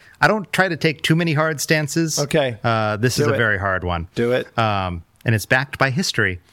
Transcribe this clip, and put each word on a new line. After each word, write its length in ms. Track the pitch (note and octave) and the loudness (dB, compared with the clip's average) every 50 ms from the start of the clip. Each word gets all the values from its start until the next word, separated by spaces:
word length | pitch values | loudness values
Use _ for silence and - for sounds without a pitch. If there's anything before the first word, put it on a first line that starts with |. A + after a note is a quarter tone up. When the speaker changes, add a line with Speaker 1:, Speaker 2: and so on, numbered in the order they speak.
| - - - - | -20 -20 -4 0
Speaker 1:
I 60 | C#3 | 2
don't 240 | D#3 G#3+ A3 E3+ - | 2 2 2 -2 -2
try 160 | - - F#3+ F#3+ | 0 0 0 0
to 60 | E3 | 0
take 260 | - - D#3+ C#3+ - - | 0 0 0 0 0 0
too 120 | - D#3+ | 0 2
many 180 | E3+ F3 E3 D3 | 2 2 2 2
hard 280 | D3 D#3+ D#3+ D#3 C3+ | 2 0 0 -2 -4
stances. 560 | - - D#3+ D3+ D3+ C#3 - E3 E3 D#3 - | -2 0 0 0 0 0 -2 -2 -2 0 -2
Speaker 2:
Okay. 400 | - C#3+ - - D#3 C#3 B2+ A2+ - - | -2 -2 0 0 0 0 0 -2 -4 -2
Speaker 1:
Uh, 340 | A#2 A2+ A2 G#2+ G#2+ G#2+ | 0 0 0 0 0 0
this 200 | G#2 A#2 B2 - | 0 0 0 0
Speaker 2:
Do 60 | - - | 0 0
Speaker 1:
is 40 | |
a 60 | C#3+ - | 0 2
Speaker 2:
it. 20 | |
Speaker 1:
very 220 | A#2+ A#2 G#2+ G#2 F#2 | 2 2 2 0 0
hard 240 | G2 G2 F#2 F2+ F2 | 0 -2 -2 -2 -2
one. 240 | F2 E2+ E2+ E2+ - - | -2 -2 -2 -4 -4 -4
Speaker 2:
Do 160 | A#2 A#2 A#2+ | -2 0 0
it. 160 | B2+ B2+ B2+ - - | 0 0 -2 -2 -2
Speaker 1:
Um, 460 | A#2 A2+ G#2+ G#2 G2 F#2 F2 F2 E2+ - _ _ _ - | 0 0 0 0 0 -2 -4 -4 -6 -10 _ _ _ -2
and 120 | A#2+ A2+ | 0 0
it's 100 | G#2 - | 0 2
backed 320 | - B2+ C3 C#3 - - | 2 0 0 0 -2 -2
by 140 | - C#3 C3+ | 0 0 0
history. 480 | B2 E3+ G3 - - - G#2+ F#2+ F2+ F2 _ _ | 0 0 -2 -2 0 0 0 0 -2 -6 _ _